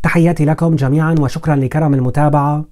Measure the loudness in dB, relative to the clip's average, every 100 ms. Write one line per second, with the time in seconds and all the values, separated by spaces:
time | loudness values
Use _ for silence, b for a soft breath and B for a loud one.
0 | 0 2 2 2 0 0 0 0 0 0
1 | 0 0 -2 -4 -2 -2 0 0 0 0
2 | 0 0 2 2 0 -2 -6